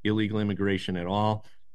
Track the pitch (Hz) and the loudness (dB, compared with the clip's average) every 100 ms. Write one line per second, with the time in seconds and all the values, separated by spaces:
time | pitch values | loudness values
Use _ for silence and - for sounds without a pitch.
0 | 107 107 104 107 104 95 98 95 - 92 | 0 2 2 0 0 0 2 0 0 -2
1 | 87 101 107 107 - - - | 0 2 2 2 -4 -16 -8